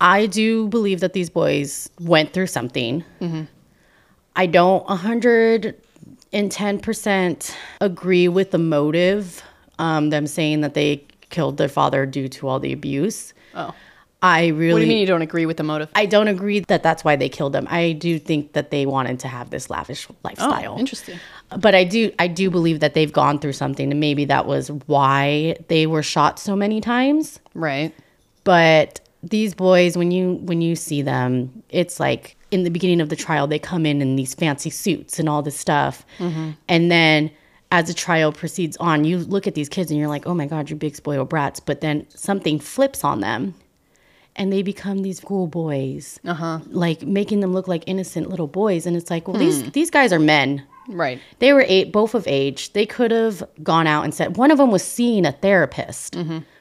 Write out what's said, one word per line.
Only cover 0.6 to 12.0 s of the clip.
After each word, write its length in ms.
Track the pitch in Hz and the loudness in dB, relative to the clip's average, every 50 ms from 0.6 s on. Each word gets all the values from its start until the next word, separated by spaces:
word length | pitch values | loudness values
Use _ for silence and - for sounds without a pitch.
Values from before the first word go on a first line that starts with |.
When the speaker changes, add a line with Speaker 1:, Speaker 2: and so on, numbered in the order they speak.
| 220 208 | 0 0
Speaker 1:
believe 300 | 196 233 214 202 190 175 | 0 0 0 0 0 0
that 120 | 185 185 185 | -2 -2 -2
these 160 | 196 180 165 | -2 -4 -4
boys 600 | - 170 160 151 147 147 143 143 - - - - - - | -2 0 0 2 0 0 -2 -4 -8 -10 -14 -14 -14 -10
went 340 | 175 165 170 156 156 151 - | 0 2 4 4 4 2 0
through 140 | 185 190 180 | -2 -4 -2
something. 560 | - - 117 123 - - 127 117 127 156 170 - - - | -4 -6 -6 -4 -4 -4 -4 -2 -4 -4 -6 -8 -10 -8
Speaker 2:
Mm-hmm. 200 | 185 175 165 160 156 147 _ _ _ _ _ _ _ _ _ _ _ _ _ _ _ _ - | -8 -6 -6 -6 -8 -10 _ _ _ _ _ _ _ _ _ _ _ _ _ _ _ _ -2
Speaker 1:
I 100 | - 190 180 | 0 0 4
don't 360 | 156 180 175 185 190 180 180 - | 4 4 6 6 4 2 2 -2
a 60 | 196 | -4
hundred 800 | 180 170 214 233 240 220 247 233 226 226 226 226 226 190 220 - - _ _ _ _ - - - - _ _ - | -2 -2 -2 -2 2 2 4 4 4 4 4 2 2 0 -4 -8 -10 _ _ _ _ -20 -20 -20 -20 _ _ -4
and 180 | 202 208 202 | -2 -2 -2
ten 280 | 190 - 196 208 202 202 | -2 -4 -4 -4 -4 -4
percent 760 | - - 220 - - 220 202 190 185 180 160 - - - - - - - - - | -4 -6 -6 -4 -2 0 0 2 2 0 -2 -4 -8 -12 -14 -14 -16 -18 -6 -4
agree 460 | 208 202 180 165 - 180 190 180 175 180 | -2 -2 -2 -2 -2 2 4 4 4 4
with 240 | 170 185 196 185 | 4 2 0 2
the 60 | - 175 | 0 0
motive, 840 | 170 165 156 147 143 151 151 170 180 180 196 208 208 180 165 - - - - _ _ _ _ - | 0 2 2 2 2 2 2 2 2 2 2 0 -4 -8 -12 -18 -20 -20 -20 _ _ _ _ -6
um, 300 | 160 165 160 156 151 151 | -2 -2 0 0 0 0
them 180 | 151 151 147 147 | 0 0 -2 -2
saying 340 | - - 160 151 151 151 | -2 -2 0 0 0 0
that 120 | 151 147 143 | -2 -2 0
they 300 | 151 151 147 147 143 - _ _ _ _ _ | 0 0 0 0 -2 -6 _ _ _ _ _
killed 280 | - - 156 139 139 147 | -4 -2 -2 -2 0 -2
their 120 | 151 143 | -2 -2
father 360 | - - 143 143 139 139 | 0 0 0 2 2 0